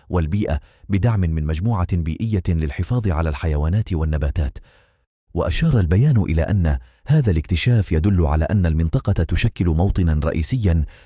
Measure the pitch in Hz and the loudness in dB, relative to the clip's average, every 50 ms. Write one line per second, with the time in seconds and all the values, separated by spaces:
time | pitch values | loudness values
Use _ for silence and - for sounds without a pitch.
0 | _ - 82 87 82 76 90 101 107 - 71 69 - - _ _ _ - - 95 | _ -6 -4 -2 -2 -2 -2 -2 -2 -2 -4 -4 -6 -10 _ _ _ -4 -2 0
1 | 87 120 113 98 90 82 80 80 76 76 78 78 95 120 117 92 90 - 98 87 | 0 0 0 0 0 0 0 -2 -2 -2 -2 -2 -2 -2 -2 -2 -2 -2 -2 -2
2 | 80 85 80 - 110 113 107 95 - - 87 82 78 76 - - 87 - - - | -2 -2 -4 -4 -4 -2 -2 -2 -2 0 -2 0 -2 -2 -4 -4 -4 -4 -4 -4
3 | 101 98 80 76 80 80 73 - - 80 76 73 76 80 90 113 110 - 95 78 | -2 -2 -2 0 0 -2 -2 -2 -2 -2 0 0 0 2 0 0 0 0 -2 -2
4 | 80 78 76 73 73 73 - - 73 62 - - - _ _ _ _ _ _ _ | 0 0 0 0 0 0 0 0 -2 -2 -4 -8 -16 _ _ _ _ _ _ _
5 | _ _ _ _ _ _ - 82 - - - - 165 165 139 113 90 76 87 101 | _ _ _ _ _ _ -4 -2 -2 0 0 0 2 2 2 2 2 2 2 4
6 | 131 156 131 - - - 78 82 80 - 104 98 85 78 71 - - _ _ _ | 4 4 4 2 2 2 0 0 0 0 0 0 2 0 0 -2 -4 _ _ _
7 | - - 147 156 135 107 85 80 78 - 92 82 - 123 123 110 98 - 80 78 | -2 0 0 2 2 2 0 0 0 -2 -2 0 2 2 2 2 2 0 0 0
8 | 80 104 101 87 82 71 73 78 80 - - 104 90 82 78 78 82 80 - 139 | 2 2 2 2 2 2 2 0 0 0 0 0 2 2 0 0 0 0 -2 -2
9 | - - 98 - 82 - 85 - - 110 - - 95 87 78 80 90 101 - - | -2 0 0 0 0 0 0 0 0 0 0 0 0 0 2 2 2 0 0 0
10 | 90 80 78 76 73 76 - - 82 - 131 131 107 92 82 80 76 - - - | 0 0 0 0 0 -2 -2 -2 -2 -2 -2 0 0 2 2 2 0 -2 -6 -14
11 | - | -8